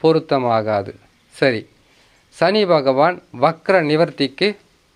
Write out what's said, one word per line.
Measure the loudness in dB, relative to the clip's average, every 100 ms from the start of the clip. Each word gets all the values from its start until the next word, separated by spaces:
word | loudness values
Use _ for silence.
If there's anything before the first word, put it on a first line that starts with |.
பொருத்தமாகாது. | 0 0 -2 -2 0 -2 -2 -4 -6 -12 _ _ _ -2
சரி, | -2 -2 -8 _ _ _ _ _ _ -2
சனி | 0 0 2
பகவான் | 2 2 2 0 -2 -12 -2
வக்ர | -2 0 0 0 2
நிவர்த்திக்கு | 0 0 -2 -6 -2 -4 -4 _ _ _